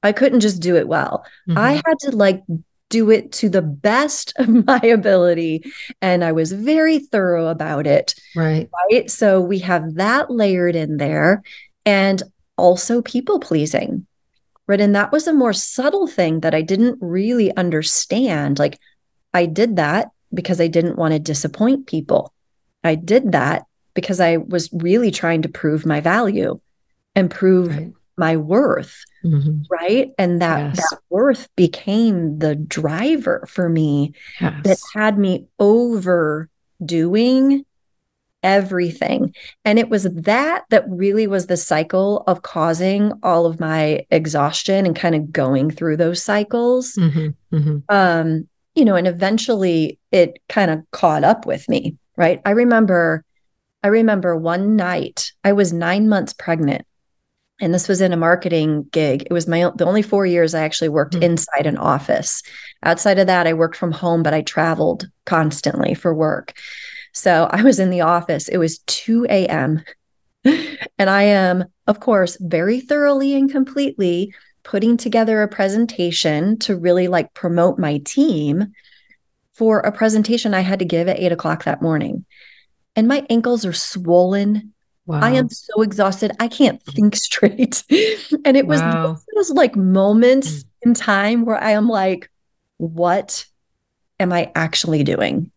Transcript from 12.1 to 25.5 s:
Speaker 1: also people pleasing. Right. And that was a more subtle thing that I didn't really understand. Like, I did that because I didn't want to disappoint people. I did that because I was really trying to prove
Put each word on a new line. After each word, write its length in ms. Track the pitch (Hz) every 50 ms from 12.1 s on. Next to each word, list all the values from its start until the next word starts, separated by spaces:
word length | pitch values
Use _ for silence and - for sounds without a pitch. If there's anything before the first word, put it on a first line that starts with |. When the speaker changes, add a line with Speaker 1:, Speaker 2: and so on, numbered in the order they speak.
| 196 190 - - _ _ _ _ _
Speaker 1:
also 480 | - - 180 180 180 - - 233 240 233
people 360 | - - 247 269 - 415 339
pleasing. 680 | - - 165 156 147 151 - - - - - - 185 _ _ _ _ _ _ _ _ _ _ _ _
Right. 160 | - 196 202
And 140 | 208 202 202
that 160 | 202 208 -
was 160 | - 311 311 339
a 60 | 320
more 200 | 294 254 233 202
subtle 540 | - - - - - 254 294 403 403 392 277
thing 320 | - - 180 160 160 160
that 160 | 156 165 160
I 80 | 156 160
didn't 340 | 165 190 185 233 247 240 254
really 560 | 196 175 170 185 196 220 247 240 220 185 -
understand. 1000 | - 180 175 160 156 156 - - - - - - 220 262 247 175 147 143 143 139 139
Like, 220 | 147 147 143 _ _ _ _ _ _ _ _ _ _ _ -
I 120 | 180 175
did 300 | 170 160 170 220 240 214
that 320 | 180 156 147 156 202 233 226 _ _ _ _ -
because 260 | 175 170 - 185 160
I 60 | 170 170
didn't 300 | 160 170 165 175 - -
want 160 | 170 156 156
to 60 | 156
disappoint 680 | 151 - 151 - - 143 - - 214 240 269 277 269
people. 480 | - - 160 151 - - - - - _ _ _ _ _ _ _ _ _ _ _
I 120 | 165 160
did 380 | 156 170 170 208 254 269 214 170
that 320 | 147 127 139 165 - - _ _ _ _ _ _
because 260 | - - - 190 180
I 180 | 180 165 165 165
was 320 | - - 180 175 160 - -
really 380 | 175 170 175 185 233 247 214
trying 320 | 165 - - 165 170 160 160
to 60 |
prove 360 | 165